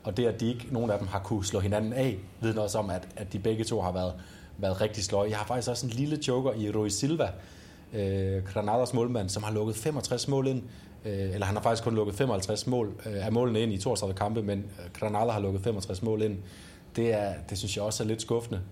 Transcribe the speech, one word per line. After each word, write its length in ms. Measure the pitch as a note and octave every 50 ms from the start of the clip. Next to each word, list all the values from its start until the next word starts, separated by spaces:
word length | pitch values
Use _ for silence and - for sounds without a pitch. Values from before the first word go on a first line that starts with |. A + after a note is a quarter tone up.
| -
Og 140 | A2+ F#2+ F#2
det, 80 | B2
at 140 | A#2 G#2 -
de 80 | A#2 A2+
ikke, 200 | B2 A#2 - -
nogen 200 | C#3 A#2 A#2 A#2
af 80 | G2+ G2+
dem 80 | G2+ F#2
har 120 | G2 G2
kunne 260 | G2 - A#2 G#2 F#2+
slå 140 | - - G#2
hinanden 340 | F#2 G2+ G2+ G#2 A2 A2 B2
af, 240 | C3 C3 C3 G#2+ F#2 F#2 - - -
vidner 200 | A2+ A2+ G#2+ G#2+
også 160 | G#2+ G2+ - A2
om, 120 | G#2+ G2
at, 180 | F2+ F#2 - - -
at 180 | - G#2+ G2 -
de 60 | G#2
begge 240 | G2 A2 A2 A2 A2+
to 180 | - A#2 G#2+
har 100 | F#2 F2+
været, 220 | F2 F#2 F2+ F2+ - - - - - - - - - -
været 240 | G2+ F#2+ F#2 F#2
rigtig 220 | A2 G#2+ G#2+ G#2 G2
sløje. 260 | F#2 - G2 G2+ G#2+
Jeg 80 | G#2+ G#2
har 80 | G#2+
faktisk 240 | - A#2+ B2+ A2+ A#2+
også 160 | A#2+ A2+ -
en 60 | B2
lille 280 | A2 A#2 C#3 D3 D3+ D3 D3 -
joker 260 | B2 B2+ C3 C3+ A2
i 180 | A2 G#2+ G#2
Rui 180 | G2+ G#2+ G#2+ G#2+
Silva, 420 | G2+ - - C#3 D#3+ E3 C#3 F#2+ F#2 - - - - - - - - - - - -
øh, 500 | A2 G2 F#2+ G2 G2 F#2+ F#2+ G2 F#2+ F#2+
Granadas 500 | G2 - A2+ G#2 G2+ G#2+ A#2+ B2+ A#2 -
målmand, 360 | B2 A#2 A#2+ B2 A#2 G2+ F#2+
som 140 | - A2 G#2
har 100 | G#2+ G#2+
lukket 220 | G#2+ G#2+ A2 A2
femogtres 520 | - - D#3 D3+ C#3 - - B2+ A#2+ - -
mål 200 | C#3 C3+ C3+ C3+
ind. 160 | C3 B2+ A2 - - - - - - - -
Øh, 280 | A2 G#2 G2 G2 F#2+ F#2
eller 120 | G2+ G2
han 100 | F#2+ G2+
har 80 | G#2+ G2+
faktisk 200 | A#2+ A#2 G#2 -
kun 120 | A#2+ A2+
lukket 200 | A2 G#2+ G2+ F#2+
femoghalvtreds 520 | G2+ C#3 C3 A2+ G2 F#2 - G#2+ G#2 - -
mål, 260 | B2 B2 A2+ G#2 F#2 - -
øh, 200 | A2+ G#2 G2+ F#2+
af 60 | A2
målene 300 | G#2+ A#2 B2 B2 A2+ G#2+
ind 120 | A#2 A2+ G#2
i 40 | F#2+
toogtredive 400 | G2 C3 A#2 G2 - G2 F#2+ F#2+
kampe, 260 | G#2+ G#2 A2 A2+ G#2
men, 160 | G2+ G2+ G2
øh, 320 | G2+ G2+ - - F2+ F2+ -
Granada 380 | - - G#2+ G#2 G#2 A2+ A#2+
har 80 | A2+ G#2
lukket 220 | G2+ G2 F#2+ G2 F#2+
femogtres 380 | A#2+ A2+ G2+ F#2 - G2 F#2+
mål 200 | G#2+ A2+ A2 G#2+
ind. 160 | A2 G#2+ G2+ F#2+ F#2+ F#2+ - - - - - - - - -
Det 180 | - A#2 A#2 A2
er, 200 | G#2 G#2 G2 F2+ D2+ D#2+ -
det 80 | G#2 F#2
synes 180 | A2 G#2 -
jeg 100 | G#2+ G2+
også 180 | G#2+ A2 - A#2
er 40 | G#2+
lidt 140 | A2 A2+
skuffende. 400 | - - A#2 A#2 A#2 - A2+ F#2 F#2 -